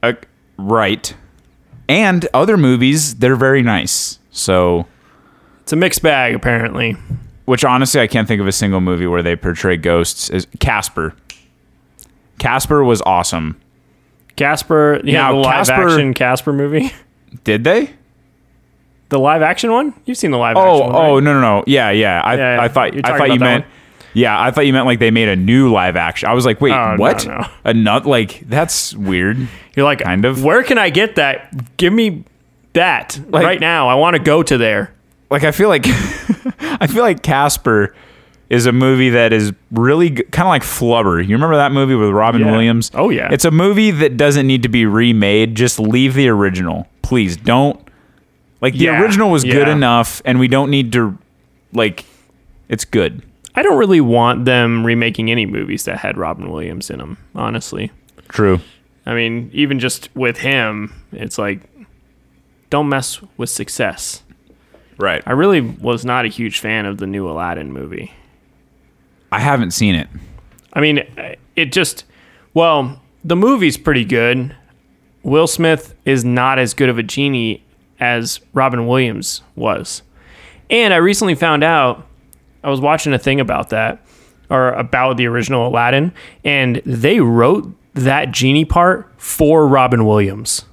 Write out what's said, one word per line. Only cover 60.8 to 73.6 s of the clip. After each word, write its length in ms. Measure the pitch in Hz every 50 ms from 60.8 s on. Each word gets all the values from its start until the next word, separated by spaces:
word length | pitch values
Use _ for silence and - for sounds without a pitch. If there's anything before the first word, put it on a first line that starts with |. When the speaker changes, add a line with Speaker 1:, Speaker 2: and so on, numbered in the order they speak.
| 104 101 - - - _
Speaker 2:
it's 260 | - - 110 117 - -
like, 220 | 107 101 98 95 _ _ _ 285 226 _ _ _ _ _ _ _ _ _ _ _ _ _ _ _ _ _
don't 200 | - 143 151 143
mess 300 | 139 135 127 - - - - 98 _ -
with 120 | 120 117
success. 720 | - - 104 - - - 123 98 82 - - - - - _ _ - _ _ _ _ _ _ _ _ - _ _ _ -
Speaker 1:
Right. 240 | 98 98 85 76 -
Speaker 2:
I 80 | - 123
really 260 | 135 170 202 196 165
was 460 | 123 113 - - 101 117 120 113 123
not 180 | 123 123 127 120
a 60 | 110
huge 300 | 104 - 117 107 92 -
fan 260 | - 107 107 110 104
of 140 | 101 101 101
the 80 | 98 95
new 200 | 98 101 98 87
Aladdin 440 | 78 80 87 87 85 85 78 71 65
movie. 400 | 65 67 76 90 - - - - - _ _ _ _ _ _ _ _ _ _ _ _ _ _ _ _ _ _ _ _ _ _
Speaker 1:
I 80 | - 98
haven't 320 | 117 143 143 131 113 90
seen 220 | 90 - 107 104 92
it. 120 | 80 69 - - - - - - - - - _ _ _ _ -
Speaker 2:
I 60 | -
mean, 240 | 147 151 151 143 - - - - - - - _ _ _ _ -
it 160 | 165 131 127
just, 320 | 190 180 - - - - _ _ _ _ _ _ _ _ _ _
well, 480 | 160 165 165 160 147 135 127 139 - _ _ _ _ _
the 120 | 156 170
movie's 400 | 175 202 240 277 247